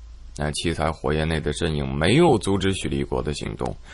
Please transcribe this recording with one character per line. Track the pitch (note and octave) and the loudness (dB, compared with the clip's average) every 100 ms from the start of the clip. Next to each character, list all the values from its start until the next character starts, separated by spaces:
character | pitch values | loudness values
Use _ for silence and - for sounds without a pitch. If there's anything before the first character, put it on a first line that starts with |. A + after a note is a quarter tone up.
| - - - - | -16 -16 -12 -4
那 | D2 | -4
七 | D2+ F2 | -2 -2
彩 | D#2+ D#2+ | 0 0
火 | D#2 C2+ | 0 0
焰 | D#2 D#2 | 0 0
内 | D#2 | 0
的 | D#2 | -2
身 | - E2+ | 0 0
影 | D2+ C2+ | 0 -2
没 | C#2 E2+ C3+ | 2 4 6
有 | F3 A2 | 6 4
阻 | - G2 | 2 0
止 | G2 | 0
许 | F#2 D2+ | 0 -2
立 | C#2+ | -2
国 | C#2 B1+ | -2 -2
的 | D2 | -2
行 | C#2+ - G#1+ | -4 -6 -4
动， | B1 - - | -6 -6 -14